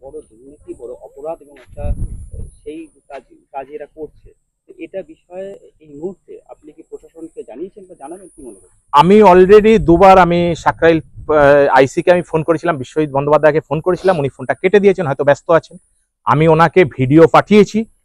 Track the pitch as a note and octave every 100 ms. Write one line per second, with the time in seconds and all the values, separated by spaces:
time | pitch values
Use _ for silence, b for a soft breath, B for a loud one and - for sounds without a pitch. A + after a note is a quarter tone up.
0 | - D3+ - A2 C3+ D3 - - A#2 B2
1 | A2 - D3+ E3 C#3+ _ _ - - -
2 | - - - - - _ D3 D#3+ D#3 _
3 | _ C#3 C#3 _ _ C#3 C3+ D3 D3 -
4 | D3 _ _ _ _ _ _ - E3 F#3+
5 | D#3 D#3+ _ F3+ G3 G3 _ _ D#3 C#3+
6 | E3+ G3 - - _ - - D3+ _ D3
7 | D#3 E3 E3 - - A2+ F#3 G#3 F#3 F3
8 | C#3+ F#3 G3 - C3 G2 _ _ _ C#3+
9 | D#3+ G#3+ G#3 F3+ F#3 G#3+ G#3+ A3 D3+ E3+
10 | F#3+ F#3+ F3 F3 F3 D3+ D#3 - E3 E3
11 | - - - D3+ C#3+ C#3+ C#3+ C3 C#3 -
12 | F#3 F3+ D#3+ D#3+ D#3 D#3+ F3 D#3 B2+ D#3
13 | D#3 C3 C#3+ D3+ D3+ D3 - D#3 F#3 F3
14 | F#3 F3 C#3 - B2+ B2+ F#3+ G#3 G3 F#3+
15 | D#3+ C#3 C#3+ C#3+ - E3 - F3 _ _
16 | _ _ - C3 E3 D#3+ E3 F#3 D#3 -
17 | B2+ D3+ D#3+ D#3 - G#3 F#3+ G#3+ A3+ _